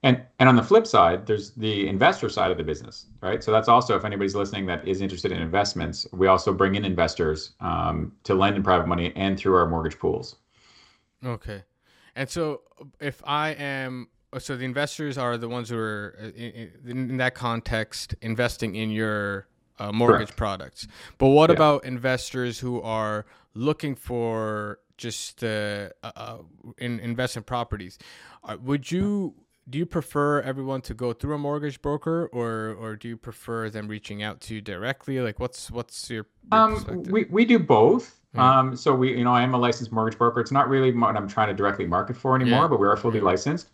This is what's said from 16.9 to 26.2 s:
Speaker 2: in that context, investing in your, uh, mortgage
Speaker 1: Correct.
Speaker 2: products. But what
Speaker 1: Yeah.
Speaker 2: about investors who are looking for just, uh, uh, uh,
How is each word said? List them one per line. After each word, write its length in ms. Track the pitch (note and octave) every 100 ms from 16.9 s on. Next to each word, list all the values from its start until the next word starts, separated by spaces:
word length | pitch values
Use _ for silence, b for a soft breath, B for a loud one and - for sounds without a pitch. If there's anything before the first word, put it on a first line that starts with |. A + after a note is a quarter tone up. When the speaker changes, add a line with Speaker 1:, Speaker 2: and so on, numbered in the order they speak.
| B2 C3
Speaker 2:
in 60 | C3
that 180 | B2+ B2
context, 800 | B2 A2+ - A2+ G#2+ - - -
investing 500 | A2+ A2+ A#2+ - A2+
in 160 | F#2+ A2
your, 560 | G#2+ A2 G#2+ G2+ G2 - _ _ _
uh, 140 | G#2
mortgage 380 | G#2+ A#2+ G#2+ A2
Speaker 1:
Correct. 80 | -
Speaker 2:
products. 500 | A2 F#2+ C2+ - G#2+ B B B
But 80 | C3+
what 240 | C#3+ D#3+
Speaker 1:
Yeah. 40 | D#3+
Speaker 2:
about 280 | D#3 C#3+ -
investors 760 | B2+ B2+ B2+ - C3 B2 A2+
who 220 | B2 A#2+
are 460 | A2+ A2 G#2+ G#2+ G#2+ b b
looking 400 | A2 C3+ D3+ D3+
for 840 | B2+ - B2 A#2 A2+ A2 G#2+ G#2 G2+ _ _
just, 420 | A#2+ G#2+ - -
uh, 460 | A#2 G#2+ G#2 G2+ G2+ -
uh, 80 | -
uh, 220 | -